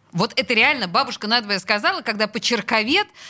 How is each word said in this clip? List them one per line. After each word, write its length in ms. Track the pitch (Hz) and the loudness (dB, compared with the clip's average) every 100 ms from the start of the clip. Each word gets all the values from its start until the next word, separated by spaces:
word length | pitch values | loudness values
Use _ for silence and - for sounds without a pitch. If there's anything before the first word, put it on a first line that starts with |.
| _ | _
Вот 220 | 170 226 - | -2 0 0
это 200 | 233 220 | 0 2
реально 320 | 262 285 185 | 4 2 0
бабушка 400 | 220 269 - 214 | 0 0 -4 -2
надвое 320 | 240 208 196 | -2 0 -4
сказала, 420 | - 208 311 370 | 0 0 0 0
когда 240 | 233 208 214 | -4 -2 -2
почерковед 800 | 226 - 233 - 226 220 359 415 - | -2 -2 -2 2 0 2 0 0 -8